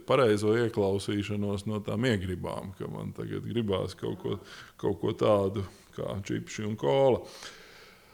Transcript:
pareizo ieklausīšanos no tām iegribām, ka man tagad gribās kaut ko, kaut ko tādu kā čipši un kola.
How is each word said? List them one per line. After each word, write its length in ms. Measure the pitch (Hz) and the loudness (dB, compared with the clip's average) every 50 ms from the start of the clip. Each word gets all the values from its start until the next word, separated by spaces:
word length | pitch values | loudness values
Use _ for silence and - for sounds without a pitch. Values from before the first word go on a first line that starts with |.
| - | 0
pareizo 480 | - 123 139 131 110 107 101 110 104 110 120 | 2 4 6 6 6 6 6 4 4 4 4
ieklausīšanos 1080 | 120 110 - 110 98 95 98 98 - - 107 101 98 98 104 104 104 101 101 98 - 110 | 2 2 2 2 2 2 2 0 0 0 0 0 0 -2 -2 -2 -2 -2 -2 -4 -4 -4
no 140 | 107 104 - | -4 -4 -4
tām 240 | - 104 104 123 131 | -2 -2 0 2 2
iegribām, 680 | 113 98 90 92 90 - - 78 - - - 98 95 - | 2 2 0 -2 -4 -4 -4 -6 -6 -6 -8 -10 -8 -8
ka 120 | 107 110 | -8 -8
man 240 | 107 104 107 101 98 | -8 -8 -8 -8 -8
tagad 300 | - 113 107 104 101 107 110 | -8 -8 -6 -6 -6 -6 -4
gribās 480 | 107 120 113 101 95 - - - - - | -2 -2 0 0 0 0 -2 -4 -6 -6
kaut 200 | - - - - - | -6 -6 -6 -4 -6
ko, 180 | 117 110 95 - - - - - - - - | -6 -6 -6 -8 -12 -18 -18 -18 -20 -10 -4
kaut 200 | - 107 98 - - | -2 -2 -2 0 0
ko 120 | 107 104 | -2 0
tādu 500 | - 120 113 104 101 98 98 101 107 95 - - - - - - | 2 4 4 6 6 4 2 0 -2 -4 -6 -10 -16 -20 -16 -10
kā 220 | - - - - 98 98 | -8 -6 -6 -6 -6 -4
čipši 420 | - 113 113 - - - - 107 107 | -4 -4 -4 -4 -6 -8 -6 -4 -4
un 80 | 110 - | -4 -2
kola. 440 | - 139 139 135 135 135 113 92 - - - - - - - - - - - - - - - - - - | 0 2 4 6 6 6 6 4 0 -6 -14 -16 -16 -16 -16 -18 -20 -20 -20 -20 -20 -20 -20 -20 -20 -20